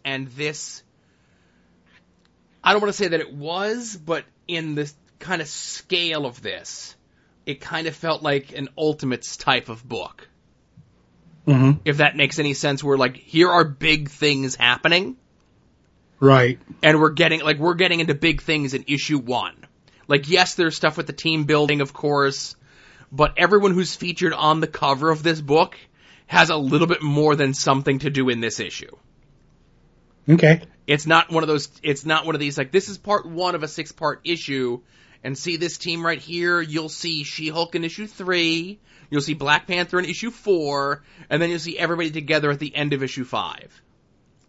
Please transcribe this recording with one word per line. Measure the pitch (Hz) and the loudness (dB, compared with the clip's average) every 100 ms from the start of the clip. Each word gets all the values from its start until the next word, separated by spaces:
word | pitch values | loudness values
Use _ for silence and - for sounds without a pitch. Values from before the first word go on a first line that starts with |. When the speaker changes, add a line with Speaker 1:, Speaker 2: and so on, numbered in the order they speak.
| 139 | -10
Speaker 1:
And | 135 135 | -8 -10
this, | 127 151 151 - - _ _ _ _ _ _ _ _ _ _ _ _ _ _ _ _ _ _ | -8 -8 -8 -14 -16 _ _ _ _ _ _ _ _ _ _ _ _ _ _ _ _ _ _
I | 180 | 2
don't | 208 | 2
wanna | 208 | 2
say | 180 180 | -2 -2
that | 165 | -2
it | 160 | -4
was, | 143 151 180 208 240 226 190 | -10 -8 -6 -4 -6 -10 -10
but | 156 156 - _ - | -6 -6 -6 _ -8
in | 170 160 | -6 -4
the | 147 147 - _ - | -6 -6 -10 _ -14
kind | 156 175 | -6 -6
of | 147 | -6
scale | - - - - 175 170 156 135 | -10 -12 -12 -4 -2 -2 -4 -6
of | 107 | -8
this, | 101 90 - - - - _ _ _ _ - | -10 -10 -12 -18 -18 -20 _ _ _ _ -12
it | 139 | -10
kind | - 160 165 | -8 -6 -6
of | 143 | -6
felt | 165 156 | -4 -2
like | 151 143 139 - | 0 -2 -2 -12
an | - - | -10 -2
Ultimates | 156 151 135 120 - - | -2 0 -2 -4 -6 -6
type | - 123 - | 0 0 -2
of | 117 127 | -16 -12
book. | 101 87 - - _ _ _ _ _ - _ _ _ _ _ - | -10 -10 -16 -20 _ _ _ _ _ -20 _ _ _ _ _ 2
Speaker 2:
Mm-hmm. | 131 135 147 156 | 6 6 4 2
Speaker 1:
If | 147 | 2
that | 147 143 | 2 4
makes | 135 156 | 0 0
any | 147 135 | -2 0
sense, | 147 135 | -2 -2
where, | 143 135 | 0 2
like, | 127 127 | 2 -2
here | - 156 180 | -2 4 6
are | 175 | 6
big | 156 135 160 156 143 | 2 0 0 0 -2
things | - 147 139 131 - | -2 0 0 -2 0
happening. | 120 123 156 170 214 254 _ _ _ _ _ _ _ _ _ - | 2 2 2 2 0 -10 _ _ _ _ _ _ _ _ _ 4
Speaker 2:
Right. | 135 131 123 127 - - | 6 8 6 -2 -12 2
Speaker 1:
And | 156 156 | 4 6
we're | 156 | 4
getting, | 151 165 160 | 4 2 2
like, | 151 151 | 0 0
we're | 170 | 0
getting | 170 180 170 | 2 0 0
into | 165 | 0
big | 139 165 156 | 0 0 0
things | - 156 139 127 | -2 -2 -2 -4
in | - | -4
issue | 139 - 147 | -4 0 -2
one. | 117 120 90 - - _ _ _ - | -2 -4 -4 -10 -20 _ _ _ 0
Like, | 143 139 | 0 2
yes, | 180 175 | 2 2
there's | - 165 - | 2 -2 0
stuff | 160 151 | -2 -2
with | 151 | -6
the | |
team | 143 160 156 147 | -4 -2 0 2
building, | 151 147 143 | 2 2 0
of | 139 | -2
course, | - 147 143 139 135 - - _ _ - - - | -4 0 2 0 -2 -10 -14 _ _ -20 -20 -8
but | 139 147 - | 0 0 2
everyone | 175 208 196 | 4 6 4
who's | 180 175 - | 2 0 -4
featured | 180 170 170 | -8 -2 -2
on | 151 151 156 | 2 2 2
the | 156 | 0
cover | - 147 135 160 | -2 0 0 0
of | 156 | 0
this | 165 156 | 0 -2
book | 143 156 190 - - _ _ - - | 2 2 2 -4 -20 _ _ -20 0
has | 175 165 | 4 4
a | 156 | 2
little | 131 147 170 | 2 2 2
bit | 160 | 0
more | 151 143 151 147 | 0 2 4 4
than | 135 131 | 0 0
something | 156 135 143 135 | 0 0 2 0
to | 151 | 0
do | 139 127 | 0 0
in | 117 | 0
this | 113 - | -2 -6
issue. | 92 - - - _ _ _ _ _ _ _ _ _ _ _ _ - | -8 -10 -16 -20 _ _ _ _ _ _ _ _ _ _ _ _ 4
Speaker 2:
Okay. | 160 156 165 - _ - | 6 8 6 0 _ -2
Speaker 1:
It's | 147 156 | 0 4
not | 165 165 | 4 4
one | 165 | 0
of | 156 | 0
those, | 147 - _ | -2 -4 _
it's | 156 139 156 | -4 -4 0
not | 156 160 | 0 0
one | 151 | -4
of | |
these, | 147 143 | -4 -6
like, | 131 | 0
this | 190 190 | -2 -2
is | 190 | -8
part | 202 208 165 | -2 -2 -2
one | 165 180 170 | -4 -2 -2
of | |
a | 151 | -6
six-part | 165 151 - 151 - - | -10 -12 -4 -4 -4 -6
issue, | 170 - 139 123 123 _ _ _ _ | -6 -4 -4 -4 -6 _ _ _ _
and | 127 135 | -10 -8
see | 175 165 | -6 -4
this | 170 - | -4 -6
team | 170 170 165 | -8 -4 -4
right | 147 | -4
here, | 151 170 175 175 | -6 -4 0 0
you'll | 160 151 156 | -2 -6 -6
see | - 170 156 | -8 -8 -6
She-Hulk | 147 - 156 160 170 170 | -8 -8 -6 -4 -4 -4
in | |
issue | 165 180 208 | -6 -8 -14
three, | - 185 175 165 165 180 208 _ _ - | -8 -2 0 2 0 -4 -12 _ _ -6
you'll | 147 | -4
see | 147 151 | -2 -2
Black | 143 151 - | 2 2 0
Panther | 180 175 180 | -4 -2 -2
in | 160 | -2
issue | 180 233 | -6 -8
four, | - 208 175 143 143 139 143 _ - - | -6 0 0 0 -2 -2 -4 _ -18 -4
and | 147 | -2
then | 170 | 0
you'll | 170 | -2
see | 160 - | -6 -4
everybody | 165 170 160 | -2 -2 -4
together | 156 147 156 147 | -4 -2 0 0
at | 143 | -2
the | 147 147 | -4 -4
end | 147 | -2
of | 143 | -2
issue | 131 - | -4 -6
five. | 120 113 85 73 - _ _ _ _ _ _ _ | -6 -6 -6 -10 -18 _ _ _ _ _ _ _